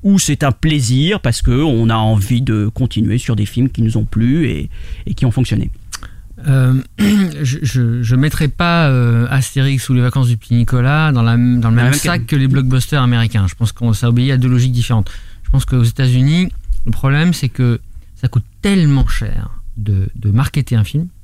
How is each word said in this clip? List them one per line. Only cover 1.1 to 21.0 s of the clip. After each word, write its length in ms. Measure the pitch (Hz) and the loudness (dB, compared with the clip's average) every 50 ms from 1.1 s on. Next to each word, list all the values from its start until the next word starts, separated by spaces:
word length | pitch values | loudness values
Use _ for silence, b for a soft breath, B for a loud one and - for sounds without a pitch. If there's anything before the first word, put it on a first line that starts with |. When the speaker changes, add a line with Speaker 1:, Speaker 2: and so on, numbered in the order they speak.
| 208 196 | 0 0
Speaker 1:
parce 220 | - 117 117 - - | 0 -2 -2 0 0
que 80 | - | 2
on 360 | 117 131 151 160 127 113 113 113 | 2 2 2 2 2 2 2 2
a 60 | 113 | 2
envie 460 | 113 110 110 110 101 98 104 123 120 | 2 2 2 2 2 2 0 0 0
de 260 | 131 123 110 107 104 107 - | 0 0 0 0 0 -2 -2
continuer 460 | - 131 117 - - 117 104 104 120 | -2 -4 -2 0 -2 -2 0 0 -2
sur 160 | - - 120 | -2 -2 -2
des 100 | 101 107 | -2 -2
films 240 | 101 - 117 127 135 | -4 -2 -2 -2 -2
qui 140 | - - 113 | 0 0 -2
nous 140 | 110 110 | 0 0
ont 80 | 110 104 | -2 -2
plu 420 | - - 110 113 120 139 170 156 123 | -2 -2 0 0 2 2 0 0 -2
et, 200 | - 76 - B B B B B B B B | -2 -4 -6 B B B B B B B B
et 80 | - - | -8 -4
qui 140 | - 131 | -2 -2
ont 40 | 123 | 0
fonctionné ? 380 | - 135 123 - 113 95 90 - - - - - - B B B B B B B - - - | 0 0 -2 -2 -2 -2 -2 -4 -8 -10 -14 -16 -14 B B B B B B B -20 -8 -2
Speaker 2:
Euh, 320 | 147 135 131 131 127 131 131 127 - | 0 2 2 2 2 2 0 -2 -6
<clears throat> 100 | - - | -4 -2
je, 600 | 208 202 208 202 196 175 151 143 151 127 123 - | 0 2 2 2 0 0 -2 -4 -4 -4 -2 -2
je, 420 | - 117 - 127 120 117 117 120 120 | -4 -2 0 0 0 0 0 -2 0
je 120 | 110 127 | 0 2
mettrais 340 | 127 143 151 - - 160 139 | 2 2 0 0 -2 -2 -2
pas, 400 | - - 180 170 170 170 165 143 | -2 -2 -2 0 2 2 2 2
euh, 360 | 131 123 123 120 117 117 120 123 | 2 2 2 2 2 2 0 0
Astérix 580 | - 135 127 - - 139 131 139 139 127 - | 0 -2 -2 -2 -2 -2 0 0 0 -2 -2
ou 60 | - 131 | 0 0
Les 80 | 123 | 2
Vacances 260 | 123 123 - 139 127 | 2 0 0 0 0
du 80 | 120 120 | 0 0
Petit 180 | 110 - - 120 | -2 -2 -2 0
Nicolas 600 | 120 117 - 131 123 120 131 143 156 160 156 139 | 0 2 2 2 2 2 2 2 2 2 2 2
dans 100 | 123 117 | 2 2
la, 140 | 117 117 | 2 2
dans 0 | |
le 220 | 120 120 123 123 123 | 2 2 2 2 2
Speaker 1:
Dans 100 | 113 113 | 2 2
la 60 | 113 | 2
Speaker 2:
même 100 | 120 117 | 4 4
Speaker 1:
même 80 | 127 123 | 2 2
Speaker 2:
sac 280 | - - - 170 - | 0 0 -2 -2 -2
Speaker 1:
cat-, 40 | 117 | -2
Speaker 2:
que 80 | - 156 | -2 0
les 140 | 139 135 131 | 0 2 2
blockbusters 520 | 131 139 131 127 127 131 123 - 151 143 | 2 2 2 2 0 0 0 0 0 0
américains. 460 | 127 120 123 120 113 110 - 110 98 | 2 2 2 2 0 0 0 0 0
Je 80 | 90 - | 0 -2
pense 160 | - 113 - | -2 -4 -4
qu'on, 220 | - - 120 117 110 | -4 -2 -2 -2 0
ça 160 | - - 120 | 0 0 0
obéit 220 | 117 123 127 135 | 2 2 2 2
à 60 | 135 | 0
deux 120 | 127 127 127 | 2 2 2
logiques 240 | 127 123 123 131 123 | 2 2 2 2 0
différentes. 360 | 120 117 - 123 113 - B B B B B B B B | 0 0 0 0 0 0 B B B B B B B B
Je 60 | - | 0
pense 140 | - 139 - | 0 2 2
qu'aux 200 | - 131 123 120 | 2 2 2 2
États-Unis, 680 | 117 - - 135 127 123 127 131 143 156 175 185 175 - - - - - - - | 2 0 0 0 2 4 4 4 2 2 2 0 -2 -4 -8 -4 -2 0 0 2
le 60 | - | 0
problème, 420 | 117 - - 135 139 147 160 180 165 | 0 0 0 0 0 2 2 2 0
c'est 140 | - - | 0 -2
que 320 | 123 - - 123 120 117 - - b b b b b b | -6 -2 0 0 0 0 -2 -6 b b b b b b
ça 120 | - - | -6 -6
coûte 160 | - - 123 - - - - | -2 -2 -2 -4 -4 -14 -6
tellement 460 | - 196 202 196 165 147 139 135 120 | -2 0 2 4 4 4 4 4 2
cher 540 | - - - 117 104 104 101 104 - - - - - - | 2 2 0 0 -2 -2 -4 -4 -4 -8 -10 -10 -10 -8
de, 320 | 110 104 107 101 95 95 - - | -6 -2 -2 0 0 0 -2 -6
de 140 | 110 104 104 | -4 -2 0
marketer 460 | 98 117 139 - - 147 135 - 123 | 2 2 0 0 -2 -4 -2 0 0
un 80 | 110 104 | 0 0
film 240 | - - 147 | 0 -2 -4